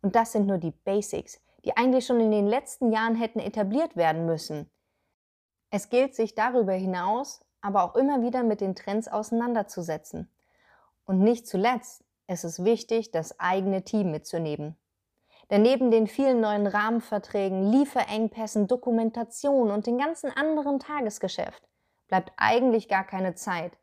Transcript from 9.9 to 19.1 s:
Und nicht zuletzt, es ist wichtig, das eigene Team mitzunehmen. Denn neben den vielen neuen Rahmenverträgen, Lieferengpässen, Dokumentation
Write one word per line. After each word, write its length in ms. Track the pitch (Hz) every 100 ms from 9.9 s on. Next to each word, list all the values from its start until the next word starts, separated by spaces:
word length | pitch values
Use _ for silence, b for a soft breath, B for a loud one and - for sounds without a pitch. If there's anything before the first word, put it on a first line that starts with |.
| 156 - 160 170 _ b b b b b b -
Und 140 | 190
nicht 280 | 202 240 -
zuletzt, 560 | 190 208 233 - - _ _ _
es 180 | 180
ist 200 | 170 165
wichtig, 480 | 185 226 - 226 220
das 280 | 165 160 -
eigene 440 | 180 190 190 190
Team 260 | 185 220 190
mitzunehmen. 680 | 156 - 170 156 147 151 160 _ _ _ b b b b
Denn 140 | 202
neben 280 | 220 262 254
den 160 | 226 214
vielen 320 | - 269 247
neuen 260 | 220 208 202
Rahmenverträgen, 1080 | 202 214 233 - 208 - 208 196 190 196
Lieferengpässen, 960 | 254 285 262 - 214 220 - 214 214 202
Dokumentation 1040 | 247 247 226 226